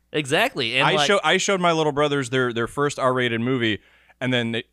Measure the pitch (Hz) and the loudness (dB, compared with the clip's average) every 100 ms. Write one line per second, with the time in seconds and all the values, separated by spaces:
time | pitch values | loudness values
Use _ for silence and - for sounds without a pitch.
0 | _ 151 139 160 240 165 113 127 147 175 | _ -6 -2 0 0 -2 -2 2 2 2
1 | 147 202 156 185 196 196 175 160 156 139 | 2 2 2 0 0 0 2 2 0 0
2 | 147 143 123 131 123 113 117 - 143 - | 0 0 -2 0 0 -2 -4 -2 -4 0
3 | 131 127 123 113 117 131 113 101 - _ | 0 2 0 -2 -2 0 0 -2 -6 _
4 | _ _ 127 127 117 113 - | _ _ -2 0 0 -4 -8